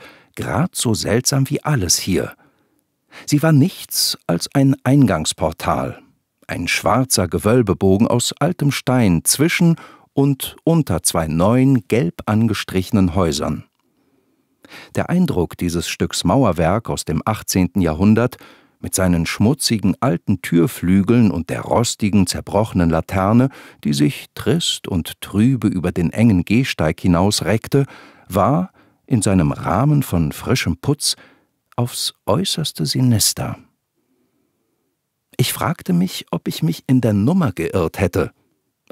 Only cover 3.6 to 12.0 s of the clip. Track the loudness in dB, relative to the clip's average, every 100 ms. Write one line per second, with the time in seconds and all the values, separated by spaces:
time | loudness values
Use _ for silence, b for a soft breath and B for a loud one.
3.6 | 4 -2 -8 -4 -4 -4 -6 -4 -2 0
4.6 | 2 2 2 4 4 2 -4 -4 -4 -4
5.6 | -2 -2 -4 -8 _ _ _ _ -12 -8
6.6 | -4 -2 0 0 0 0 0 0 2 2
7.6 | 2 2 4 4 2 0 -2 -2 -2 0
8.6 | -2 -2 0 2 4 2 0 0 0 2
9.6 | 2 2 B B B 0 0 0 -6 -4
10.6 | 0 2 2 -2 -2 -2 -2 2 2 4
11.6 | 4 2 2 -2